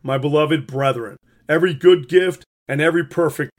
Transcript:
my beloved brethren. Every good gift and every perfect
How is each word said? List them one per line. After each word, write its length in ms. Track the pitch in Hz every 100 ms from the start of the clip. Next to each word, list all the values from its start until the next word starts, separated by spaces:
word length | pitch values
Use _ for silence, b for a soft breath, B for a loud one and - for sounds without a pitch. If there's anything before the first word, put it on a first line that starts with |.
my 160 | 131 135
beloved 520 | 143 151 151 156 131
brethren. 480 | 135 139 120 107 - _ _ -
Every 260 | 160 180
good 340 | 143 180 175 135
gift 360 | 180 185 - _ _ -
and 140 | 139
every 240 | 160 165
perfect 460 | 147 170 160 - 127